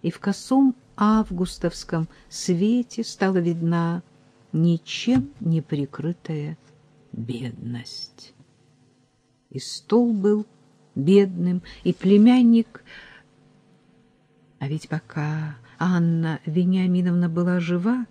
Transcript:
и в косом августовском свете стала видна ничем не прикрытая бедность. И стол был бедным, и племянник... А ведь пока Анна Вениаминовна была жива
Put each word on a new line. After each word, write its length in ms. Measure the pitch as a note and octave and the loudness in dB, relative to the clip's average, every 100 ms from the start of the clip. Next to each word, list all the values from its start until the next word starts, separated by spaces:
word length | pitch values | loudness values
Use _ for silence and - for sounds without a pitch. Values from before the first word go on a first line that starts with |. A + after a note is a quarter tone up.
и 80 | F3+ | -8
в 80 | - | -6
косом 560 | G#3 G3 - C4+ C4+ - _ - | -6 -6 0 4 4 0 _ -2
августовском 1120 | G#3 A3 G#3+ F3 F3+ - E3+ - - E3 D#3+ - _ | 2 2 0 -4 -6 -4 -6 -6 -6 -4 -4 -10 _
свете 760 | - - F3 G#3 B3 A#3+ - | -8 -2 0 2 0 -2 -8
стала 320 | A3+ - F#3+ F#3 | -10 -4 0 0
видна 640 | E3+ E3+ E3 E3+ E3+ F3 - _ _ _ _ | 0 -2 -2 0 -2 -4 -10 _ _ _ _
ничем 800 | D#3+ E3+ E3+ - - - C4 C#4 - | 0 2 0 -4 -6 0 0 -2 -8
не 240 | E3+ E3 | -2 -2
прикрытая 960 | - D3 C#3 - D#3 F3 - D#3 D3 D#3+ _ _ _ _ _ | -2 -6 -6 -6 -8 -8 -8 -8 -8 -12 _ _ _ _ _
бедность. 1200 | A2+ A#2 A#2 B2 A#2 A#2 A#2+ A#2 - - - - _ _ _ _ _ _ _ _ _ _ _ _ | -12 -8 -8 -10 -10 -10 -10 -12 -14 -16 -18 -20 _ _ _ _ _ _ _ _ _ _ _ _
И 100 | C3+ | -14
стол 520 | - - - A3 A#3+ | -12 -16 0 2 2
был 320 | G#3+ G3+ G#3 G#3+ _ _ _ _ - | 2 2 0 -2 _ _ _ _ -4
бедным, 680 | C#3+ G3 G3 F3 F3 F3+ - - | 4 6 4 0 -2 -2 -6 -6
и 80 | F3+ | -4
племянник... 920 | F3 F#3 G3+ A3 B3+ A#3 A#3 A3+ - - - - - _ _ _ _ _ _ _ _ _ _ _ _ _ _ | -2 4 6 8 8 6 4 2 -10 -20 -20 -20 -20 _ _ _ _ _ _ _ _ _ _ _ _ _ _
А 80 | C3+ | -8
ведь 220 | D3+ - | -8 -6
пока 680 | D#3+ - - D3+ D#3 D3+ D3 - - | -8 -8 -8 -6 -6 -8 -12 -20 -4
Анна 600 | F3 F3 E3+ E3 E3 D#3+ - | 0 2 2 2 -2 -4 -2
Вениаминовна 840 | D#3 F3+ F#3 F#3 F3+ F3+ F3 F3 | 0 2 2 2 2 2 2 0
была 320 | E3 F3 F3+ | 0 0 0
жива 460 | E3+ F3 G3+ B3+ A#3 | 0 -2 0 -2 -4